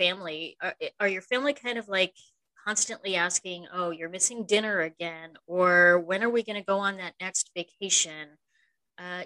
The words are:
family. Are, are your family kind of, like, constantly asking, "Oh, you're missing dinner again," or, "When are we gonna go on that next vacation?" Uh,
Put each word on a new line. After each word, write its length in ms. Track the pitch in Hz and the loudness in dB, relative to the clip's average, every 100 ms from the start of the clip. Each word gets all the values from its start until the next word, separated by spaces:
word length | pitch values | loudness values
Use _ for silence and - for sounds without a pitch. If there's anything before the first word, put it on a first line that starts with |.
family. 540 | 180 185 175 156 160 - | 0 0 -6 -8 -10 -8
Are, 140 | 180 - 151 - | -8 -6 -8 -2
are 60 | 202 190 | -2 -2
your 60 | 180 | -2
family 220 | 247 285 | -2 0
kind 240 | 285 240 233 | -2 -4 -6
of, 100 | 214 | -2
like, 280 | 190 185 - - _ _ _ - | 0 0 -2 -20 _ _ _ -6
constantly 460 | 214 - 226 202 185 | -2 -2 -4 -4 0
asking, 440 | 175 180 185 175 170 | 0 -2 -6 -12 -10
"Oh, 160 | 180 180 165 | -6 -4 -4
you're 200 | 165 185 | -8 -2
missing 280 | - 240 190 | -2 -2 0
dinner 300 | 208 214 196 | 2 2 -2
again," 480 | 165 160 170 160 165 160 - | -2 -4 -10 -10 -16 -20 -6
or, 520 | 180 180 175 175 175 | 2 6 8 8 8
"When 220 | 170 190 | 4 0
are 100 | 233 233 | 2 0
we 80 | 226 | 0
gonna 160 | 208 202 | -4 -2
go 60 | 196 196 | 0 0
on 100 | 190 | -4
that 180 | 180 - 185 | -10 -10 -6
next 260 | - - - | -4 -4 -6
vacation?" 680 | 175 - 196 - 170 156 151 151 _ _ _ _ _ - | -10 -6 0 2 0 -4 -16 _ _ _ _ _ _ -16
Uh, 260 | 180 180 | -12 -10